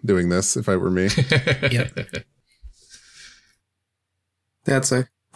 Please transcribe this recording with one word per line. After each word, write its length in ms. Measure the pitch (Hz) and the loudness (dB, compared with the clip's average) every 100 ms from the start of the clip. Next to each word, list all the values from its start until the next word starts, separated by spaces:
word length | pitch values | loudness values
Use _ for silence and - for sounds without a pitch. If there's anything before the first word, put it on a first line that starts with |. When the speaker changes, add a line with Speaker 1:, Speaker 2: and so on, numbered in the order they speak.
Speaker 1:
doing 240 | 110 90 87 | 0 2 2
this 260 | 90 - 127 | 0 0 -2
if 120 | 110 | 0
I 60 | |
were 160 | 92 92 | 0 0
me. 180 | 92 98 | 0 2
Speaker 2:
<laughs> 40 | - 127 147 160 131 131 | 2 2 2 0 -2 0
Speaker 3:
Yep. 260 | 120 - - - - - _ _ _ - - _ - _ - - - _ _ _ _ _ _ _ _ _ _ _ _ | 0 -2 -6 -10 -12 -14 _ _ _ -20 -20 _ -20 _ -20 -20 -20 _ _ _ _ _ _ _ _ _ _ _ _
Speaker 4:
That's 260 | - 135 139 | 0 0 2
a, 160 | 127 127 _ _ | 0 -2 _ _